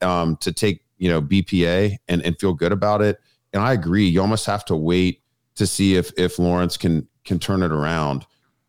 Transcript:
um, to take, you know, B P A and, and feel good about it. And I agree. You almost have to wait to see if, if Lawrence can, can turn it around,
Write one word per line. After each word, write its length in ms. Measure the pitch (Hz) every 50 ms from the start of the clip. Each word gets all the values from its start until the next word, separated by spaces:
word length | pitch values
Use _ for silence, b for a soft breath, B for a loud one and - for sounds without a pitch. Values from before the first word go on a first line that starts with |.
um, 360 | 92 92 90 87 85 82 80
to 140 | - - 95
take, 320 | 82 - - 104 92 - _ _ _
you 120 | - 92 90
know, 100 | 85 78
B 200 | 73 69 98 98
P 240 | 92 - - 90 87
A 300 | 85 87 92 101 104 98 - _
and, 140 | - 87 85
and 180 | 73 87 80 -
feel 140 | - 95 87
good 180 | 71 82 87
about 300 | 101 95 101 104 104 104
it. 180 | 107 104 98 - _ _ _ _ _ _ -
And 100 | 98 107
I 100 | 127 131
agree. 320 | 107 78 82 90 104 104
You 160 | 90 82 92
almost 240 | 95 104 110 104 -
have 200 | - 101 104 -
to 100 | - 92
wait 460 | 78 78 82 90 90 92 90 85 _ _ _ _ _ _ _ -
to 100 | - 107
see 300 | 92 - - 98 98 95
if, 160 | 90 87 - -
if 200 | - 90 87 -
Lawrence 400 | - 87 87 87 90 90 90 -
can, 300 | - - 90 82 80 - - _ _ -
can 160 | - 95 82
turn 240 | - - 98 92 90
it 80 | 85
around, 540 | 78 76 73 78 82 80 76 71 69 67 - _ _ _ _ _ _ _ _